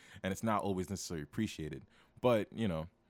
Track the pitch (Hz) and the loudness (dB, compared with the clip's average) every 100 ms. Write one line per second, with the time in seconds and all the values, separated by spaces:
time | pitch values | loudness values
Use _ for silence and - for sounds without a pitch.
0 | - - 95 95 113 104 98 92 90 95 | -20 -6 -4 -2 0 2 2 0 -2 -4
1 | - 80 73 - 107 - 76 71 - - | -4 -6 -4 -2 -2 -2 -8 -8 -14 -20
2 | - - - 107 - - 110 80 82 _ | -20 2 4 6 2 -2 0 0 -4 _